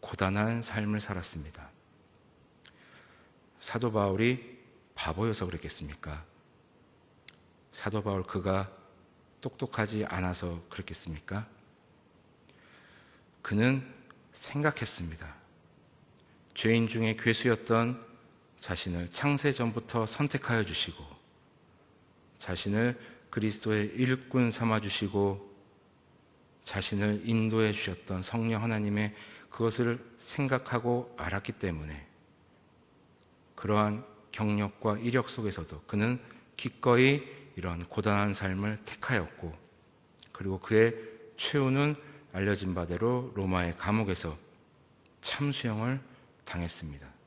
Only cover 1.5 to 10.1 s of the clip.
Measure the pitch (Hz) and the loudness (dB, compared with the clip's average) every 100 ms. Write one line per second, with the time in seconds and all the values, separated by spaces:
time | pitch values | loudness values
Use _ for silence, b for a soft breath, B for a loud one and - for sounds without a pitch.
1.5 | - - - _ _ _ _ _ _ - | -14 -20 -20 _ _ _ _ _ _ -20
2.5 | _ - B B B B B B B _ | _ -20 B B B B B B B _
3.5 | - - 117 120 107 101 95 113 127 - | -12 -6 -2 2 4 4 4 4 2 -4
4.5 | - - - _ - 85 82 113 107 92 | -20 -20 -20 _ -8 -4 0 0 0 -4
5.5 | 85 - - 73 73 - 76 80 _ _ | -4 -6 -8 -8 -10 -10 -10 -12 _ _
6.5 | _ _ _ _ _ _ _ - - _ | _ _ _ _ _ _ _ -20 -20 _
7.5 | _ _ - - 107 104 98 90 98 95 | _ _ -6 -2 -2 0 -2 -2 -2 2
8.5 | 95 95 - - - - _ _ _ 131 | 0 0 -10 -20 -20 -20 _ _ _ -12
9.5 | - 127 - 107 107 107 | -6 -6 0 0 0 -2